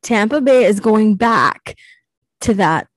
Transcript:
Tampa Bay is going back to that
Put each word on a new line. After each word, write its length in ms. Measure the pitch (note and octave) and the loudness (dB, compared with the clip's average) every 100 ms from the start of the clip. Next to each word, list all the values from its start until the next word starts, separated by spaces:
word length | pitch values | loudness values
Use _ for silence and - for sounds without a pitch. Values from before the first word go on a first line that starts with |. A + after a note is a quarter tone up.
Tampa 380 | - A3+ G#3+ D4 | -2 -2 0 -2
Bay 260 | C4 B3+ G#3 | 2 2 2
is 140 | G3+ | 0
going 360 | A3+ G#3+ G#3+ G3 | 0 2 2 0
back 600 | A3+ A3 B2 - - - - _ _ _ _ _ | 0 0 -2 -4 -14 -20 -20 _ _ _ _ _
to 120 | - | -4
that 340 | G3+ F3 D#3+ - | 0 0 -2 -6